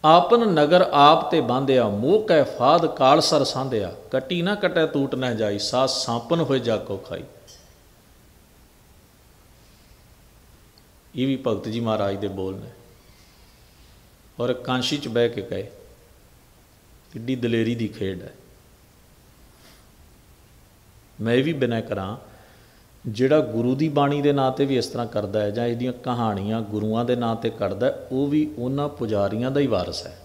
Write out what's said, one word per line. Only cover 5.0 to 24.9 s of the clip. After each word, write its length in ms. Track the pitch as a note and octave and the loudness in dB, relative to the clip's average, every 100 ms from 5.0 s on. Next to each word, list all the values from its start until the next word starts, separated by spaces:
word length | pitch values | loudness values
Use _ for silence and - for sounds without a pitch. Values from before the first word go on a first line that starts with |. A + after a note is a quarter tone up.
| C3+ | -2
ਨਾ 200 | C3+ B2+ | -2 -4
ਜਾਈ, 240 | A2+ G#2+ G2+ | -2 -2 -2
ਸਾ 280 | - B2+ C3 | -2 0 0
ਸਾਂਪਨ 540 | - - A#2 - E3+ | -2 -2 -4 -2 -2
ਹੋਏ 180 | C#3+ C3+ | 0 0
ਜਾ 180 | A2+ G#2+ | 0 -4
ਕੋ 200 | - G2 | -4 -10
ਖਾਈ।" 260 | - F2+ - - - - - - - _ _ - - _ _ _ - _ _ - _ _ _ _ - - - - - - - - - - - - - - _ _ _ D3+ | -8 -12 -12 -20 -20 -20 -20 -20 -20 _ _ -20 -20 _ _ _ -20 _ _ -20 _ _ _ _ -20 -20 -20 -20 -20 -20 -20 -20 -20 -20 -20 -20 -20 -20 _ _ _ -4
ਇਹ 100 | C3 | -2
ਵੀ 160 | C3 B2 | -2 -2
ਭਗਤ 220 | G2+ - | -4 -4
ਜੀ 120 | A2+ | -4
ਮਹਾਰਾਜ 360 | A#2 G#2+ G2 G2 | -2 -2 -2 -2
ਦੇ 120 | G2+ | -6
ਬੋਲ 260 | F#2+ F#2+ | -6 -8
ਨੇ, 160 | F#2+ - - - - - - - - - - - _ - - - _ - - | -8 -14 -20 -20 -20 -20 -20 -20 -20 -20 -20 -20 _ -20 -20 -20 _ -20 -6
ਔਰ 120 | A#2+ | -4
ਕਾਂਸ਼ੀ 460 | B2 - B2+ A#2+ D3 | -4 -2 -2 -2 -4
'ਚ 100 | C#3+ | -4
ਬਹਿ 200 | A#2 A#2+ | 0 0
ਕੇ 140 | A#2 | -2
ਕਹੇ, 280 | F#2+ F#2+ - - - - _ - - - _ - _ _ _ - _ | -8 -8 -10 -16 -20 -20 _ -20 -20 -20 _ -20 _ _ _ -20 _
ਕਿੱਡੀ 240 | - A#2+ C3 | -12 -6 -4
ਦਲੇਰੀ 380 | A#2 A2+ A2+ | 0 0 0
ਦੀ 140 | A#2+ G#2+ | -2 -6
ਖੇਡ 340 | - F#2+ F2+ | -4 -8 -8
ਹੈ। 120 | - - - - _ _ _ _ _ - - _ - - - - - - - - _ - - - - _ - - - - | -14 -20 -20 -20 _ _ _ _ _ -20 -20 _ -20 -20 -20 -20 -20 -20 -20 -20 _ -20 -20 -20 -20 _ -20 -20 -20 -8
ਮੈਂ 140 | A2 | 0
ਇਹ 100 | A#2+ | 2
ਵੀ 80 | D3 | 2
ਬਿਨ੍ਹਾਂ 300 | D3+ B2+ A2+ | 0 -2 -2
ਕਰਾਂ, 340 | A2+ G2 F#2+ A2 - - - - - _ _ _ A#2+ | -4 -6 -6 -10 -16 -20 -20 -20 -20 _ _ _ -10
ਜਿਹੜਾ 340 | G#2+ C3 D3+ | -2 2 2
ਗੁਰੂ 340 | C#3+ A2 A#2+ | 2 -2 0
ਦੀ 140 | C3 D#3 | 0 0
ਬਾਣੀ 340 | C#3+ C#3+ D3 | 0 0 2
ਦੇ 100 | C#3+ | 0
ਨਾਂ 180 | C#3 C3 | 2 0
'ਤੇ 140 | B2+ | 0
ਵੀ 120 | C#3 C3 | 0 0
ਇਸ 100 | |
ਤਰ੍ਹਾਂ 200 | A#2 | -2